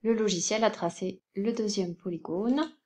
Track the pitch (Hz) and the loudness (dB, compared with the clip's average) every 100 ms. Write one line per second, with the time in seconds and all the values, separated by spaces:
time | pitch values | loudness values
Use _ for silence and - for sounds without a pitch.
0 | 220 220 214 180 165 214 220 214 175 - | 2 2 2 2 0 2 2 2 -4 -2
1 | 185 185 _ - 208 226 214 208 180 170 | -6 -8 _ -4 -2 0 -2 0 -2 -4
2 | 190 170 - 165 226 269 311 - | -8 -8 -6 -2 2 2 0 -6